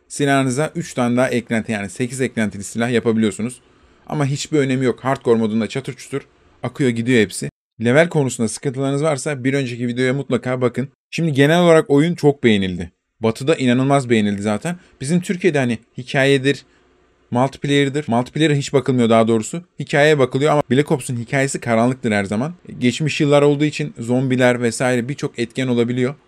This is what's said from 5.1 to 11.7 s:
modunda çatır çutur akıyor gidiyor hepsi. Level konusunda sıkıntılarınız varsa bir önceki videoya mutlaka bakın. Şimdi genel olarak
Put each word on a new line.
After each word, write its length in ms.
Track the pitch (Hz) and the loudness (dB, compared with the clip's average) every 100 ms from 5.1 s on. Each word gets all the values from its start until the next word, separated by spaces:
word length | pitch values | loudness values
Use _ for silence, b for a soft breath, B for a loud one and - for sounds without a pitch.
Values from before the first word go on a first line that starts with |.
| 135 123 113 | -2 2 2
modunda 280 | 110 110 104 | 2 0 -2
çatır 260 | 135 131 | -4 -8
çutur 280 | 127 - 139 - _ _ _ | -12 -10 -10 -10 _ _ _
akıyor 260 | 123 - 135 | -8 -2 0
gidiyor 320 | 117 117 123 | 0 2 4
hepsi. 280 | 98 - 143 - _ - | 2 0 -10 -12 _ -4
Level 260 | 113 135 170 | 2 4 4
konusunda 380 | 160 135 - 110 | 2 -2 -2 -4
sıkıntılarınız 560 | - 143 127 135 139 | -4 -6 -4 -4 -2
varsa 400 | 160 135 156 139 | -2 -2 -4 -4
bir 100 | 127 | -2
önceki 340 | 139 127 120 123 | -2 -2 -4 -4
videoya 260 | 120 127 | -2 0
mutlaka 480 | 139 135 120 127 127 | -2 -2 -4 -2 -2
bakın. 280 | 123 123 135 _ _ | -2 -2 -8 _ _
Şimdi 220 | - 165 | -4 -2
genel 280 | 139 143 170 | 4 4 6
olarak 280 | 175 | 6